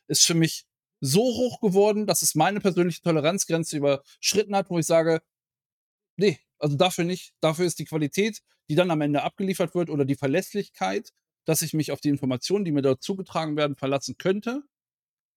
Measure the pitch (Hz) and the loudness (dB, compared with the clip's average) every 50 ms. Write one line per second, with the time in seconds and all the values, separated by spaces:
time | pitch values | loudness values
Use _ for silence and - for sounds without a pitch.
0 | _ - 151 - - - 170 165 160 156 - - - _ _ _ _ _ _ - | _ -2 2 2 4 4 4 4 2 2 0 -4 -14 _ _ _ _ _ _ -6
1 | 135 135 135 196 247 262 226 214 254 240 - - - 208 180 196 202 214 208 214 | -2 0 2 2 2 2 0 0 -2 -2 -2 -2 -2 0 4 4 4 4 4 0
2 | 214 196 165 - - - - 151 156 190 202 202 - 196 165 175 175 180 160 - | 0 0 0 0 0 0 2 2 2 2 2 0 0 0 2 2 0 0 -2 -4
3 | - 175 160 156 139 160 190 196 - - 165 165 160 - 156 147 143 143 139 139 | -2 0 0 2 2 0 0 0 -2 -2 -2 -2 -2 -4 -4 -2 0 0 0 0
4 | - _ - _ - - - 202 208 202 202 196 190 - 175 170 151 - 165 165 | -4 _ -14 _ -4 -2 0 0 0 2 0 -2 -2 0 -2 -2 0 4 4 4
5 | 160 165 160 160 - _ _ _ _ _ _ _ _ _ _ _ _ _ _ _ | 4 4 2 0 -2 _ _ _ _ _ _ _ _ _ _ _ _ _ _ _
6 | _ _ _ - 196 202 143 - _ _ _ - 147 151 143 135 185 185 - - | _ _ _ 2 2 2 2 0 _ _ _ -4 -2 -2 2 2 2 2 2 0
7 | 170 175 185 - - - _ - - 156 156 156 180 170 - - 156 - 156 160 | -2 -2 -2 -6 -10 -16 _ -2 0 0 0 0 0 -2 -2 -4 -8 -6 -4 -4
8 | 151 139 - 190 208 226 214 - _ _ _ _ _ - 151 160 180 180 160 156 | -4 -2 0 0 -2 -2 -2 -8 _ _ _ _ _ -2 0 2 2 2 2 0
9 | 147 147 147 139 135 170 - - 196 190 190 - 180 160 - 180 175 151 151 143 | 0 0 0 0 -2 -2 -4 -4 -4 -2 -2 -2 -2 -2 -2 -4 -4 -2 -2 -2
10 | 139 131 139 - 147 135 139 185 190 - - 202 190 - _ - 190 185 196 208 | 0 0 -2 -2 -2 -2 0 0 -2 -2 -6 -8 -8 -8 _ -6 -6 -4 -4 -6
11 | - - _ _ _ _ _ _ _ - 160 - 165 151 - 156 143 - 139 - | -8 -10 _ _ _ _ _ _ _ -2 -2 -2 -2 -2 -2 -2 -2 -2 -4 -4
12 | - 147 143 135 139 131 127 120 - - 185 214 202 170 147 143 131 139 131 - | -2 -2 -2 0 0 -2 -4 -2 -2 -2 -2 -2 0 0 0 0 2 2 0 0
13 | - - 196 190 180 - - 175 160 156 151 151 147 147 139 - - 135 139 135 | -2 -6 -6 -6 -6 -6 -6 -4 -4 -2 -2 0 0 -2 -2 -4 -4 -2 -2 -2
14 | - - 127 - - 180 196 208 - 233 247 294 285 _ _ _ _ _ _ _ | -4 -6 -10 -4 -2 -2 -2 -2 -4 -6 -8 -8 -10 _ _ _ _ _ _ _
15 | _ _ _ _ _ _ _ | _ _ _ _ _ _ _